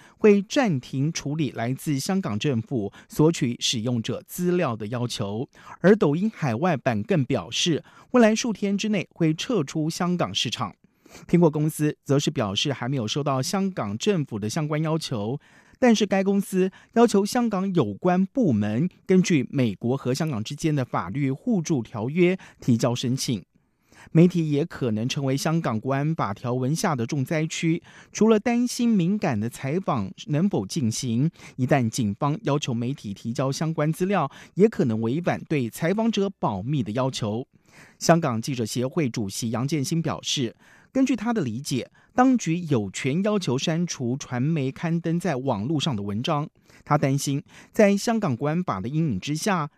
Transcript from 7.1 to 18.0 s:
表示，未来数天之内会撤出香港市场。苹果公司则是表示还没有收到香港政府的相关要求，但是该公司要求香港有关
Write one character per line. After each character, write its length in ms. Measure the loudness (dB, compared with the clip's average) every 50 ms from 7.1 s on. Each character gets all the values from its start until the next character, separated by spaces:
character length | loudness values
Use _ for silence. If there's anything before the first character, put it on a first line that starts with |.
| 2 2 2
表 240 | 2 0 -2 -2 -4
示， 340 | -4 -2 0 0 0 0 -2 -8 -20 -20 -12 _
未 100 | 6 6
来 120 | 6 6 6
数 160 | 2 -2 -4
天 260 | -4 -2 -2 -2 -2
之 120 | -2 0 -2
内 180 | -2 -2 -4 -6
会 220 | _ 0 0 0 2
撤 280 | 0 -2 -2 -2 -2
出 280 | -2 -2 -4 -4 -4 -4
香 260 | -4 -4 -2 -2 0
港 180 | -2 -2 -4 -2
市 140 | -4 -4 -4
场。 260 | -4 -6 -6 -8 -8 _ _ _ _ _ _ -20 -20 -20 -2 2
苹 100 | 4 6
果 120 | 6 4
公 180 | 4 2 0 -2
司 260 | -2 -2 -2 -2 -2 -4
则 160 | _ 2 2 2
是 120 | 2 0
表 240 | -2 -2 -2 -2 -2
示 180 | -2 -2 -2
还 160 | -4 -4 -4 -4
没 80 | -4
有 100 | -2 -4
收 160 | -2 -4 -2
到 200 | -2 -2 -2 -2
香 280 | -2 -2 -2 -2 -2 -2
港 260 | -4 -4 -6 -6 -6 -2
政 260 | 0 0 0 0 -2
府 140 | -2 -4 -6
的 100 | -4 -4
相 180 | -4 -4 -4
关 160 | -2 -2 -2
要 140 | 0 -2 -2
求， 420 | -2 -4 -4 -6 -4 -4 -4 -6 -6 -10 _ _ -20 _ _ -4 _
但 160 | 4 6 6
是 120 | 6 4
该 180 | 2 0 0 2
公 160 | 2 2 0
司 300 | 0 0 0 0 0 0 -2 -8 -18 _ _
要 120 | 4 6
求 200 | 6 6 2 2
香 240 | 2 0 0 0 0
港 220 | -2 -2 -2 0 0
有 180 | 0 0 0
关 320 | -2 -2